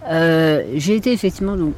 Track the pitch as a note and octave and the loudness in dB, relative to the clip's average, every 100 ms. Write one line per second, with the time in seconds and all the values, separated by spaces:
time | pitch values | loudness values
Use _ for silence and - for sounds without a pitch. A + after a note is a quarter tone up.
0 | F#3 E3 E3 D#3+ D#3+ D3+ D#2 C#3 D#3 G#3+ | -4 0 2 4 2 2 0 -2 0 0
1 | B3 A#3+ G3 - G3 G3 D#3 | 0 0 -2 -2 -4 -2 -2